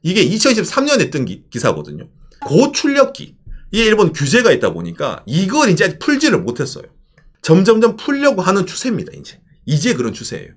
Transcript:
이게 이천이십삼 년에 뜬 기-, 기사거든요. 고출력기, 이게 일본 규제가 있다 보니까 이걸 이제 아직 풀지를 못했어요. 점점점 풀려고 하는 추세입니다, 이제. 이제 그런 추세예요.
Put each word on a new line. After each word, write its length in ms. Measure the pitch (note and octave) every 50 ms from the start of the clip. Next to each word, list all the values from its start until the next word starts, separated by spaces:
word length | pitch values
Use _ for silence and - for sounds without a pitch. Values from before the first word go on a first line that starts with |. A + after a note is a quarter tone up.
| -
이게 180 | D#3+ F#3 G#3+
이천이십삼 640 | E3+ - F#3+ G#3+ - C4+ B3 A3 - - - C#4 C4+
년에 240 | D4 D4 B3 D#3 -
뜬 160 | - D3 B2+
기-, 180 | F2+ F#2+ - _ _
기사거든요. 580 | - A#2+ - A#2+ E2+ D#2 D2+ D2 D2 D#2 - - _ _ - - _ _ -
고출력기, 880 | - C#3 F3+ C4 D#4 C#4+ - - D4 C#4 C#4+ C4+ C4+ - - A#2+ - - _ _ - - - - -
이게 140 | - G#3+ A3+
일본 280 | A3 G#3+ G#3+ G3+ D#3+ -
규제가 380 | - C#3+ C3+ E3 A#3+ A#3+ G#3+ D3
있다 180 | - - G2 E2
보니까 500 | E2+ F2 E2+ E2+ - D3 C3 G2+ - -
이걸 440 | - B2+ E3+ G3 F#3+ A3+ D4+ D4 A3+
이제 140 | E3+ D#3 G3+
아직 140 | F#3 - -
풀지를 400 | - - D4 C#4 D4 D4 G3+ -
못했어요. 460 | F2 G#2+ A#2 - D3 - - - - - _ _ _ _ _ _ _ - _ _
점점점 560 | - - D#3+ F#3 F#3+ A3 A3+ A3 A3+ A#3 A3+ A3
풀려고 440 | - - C#4+ C#4 C#4+ C#4+ B3+ F#3+
하는 240 | E3+ F3+ F#3+ G3 F#3
추세입니다, 460 | F#3 - - - B3+ A#3 D3 F2 - - -
이제. 220 | - - - _ _ _ _ _ _
이제 280 | - D3 D3 D3+ B3+ A#3
그런 200 | B2 A#2+ A2+ G#2
추세예요. 360 | - A2 - A#2 - F#2 F2+ -